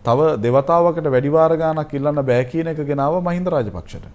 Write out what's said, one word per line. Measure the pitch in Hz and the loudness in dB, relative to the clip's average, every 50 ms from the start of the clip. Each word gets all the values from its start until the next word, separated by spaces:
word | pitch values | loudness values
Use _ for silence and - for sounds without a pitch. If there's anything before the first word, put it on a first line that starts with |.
තව | - 117 117 131 156 160 151 113 | 0 0 2 2 2 2 0 0
දෙවතාවකට | 104 120 123 135 135 - 170 170 170 175 160 165 156 | 0 2 2 2 2 4 2 4 4 2 0 0 -2
වැඩි | 151 131 123 127 143 | 0 0 2 2 2
වාර | 147 160 160 160 165 | 4 4 4 4 4
ගාණක් | 156 160 160 160 156 151 - - | 2 0 -2 -2 -2 -4 -6 -6
ඉල්ලන්න | 147 139 151 147 147 135 | -2 -2 -2 0 0 0
බෑ | 131 120 120 131 | 2 2 0 0
කියන | 127 - 165 165 165 | -2 -4 -4 -4 -4
එක | 160 156 147 | -4 -6 -4
ගෙන | 143 143 139 | -4 -2 -2
ආවා | 139 143 165 185 | 0 0 0 0
මහින්ද | 175 175 175 180 180 185 | -2 -2 -4 -2 -2 -2
රාජපක්ෂට. | 175 143 120 104 92 87 - - - 82 - - - | -2 -2 -2 -2 -6 -10 -12 -12 -14 -16 -16 -16 -20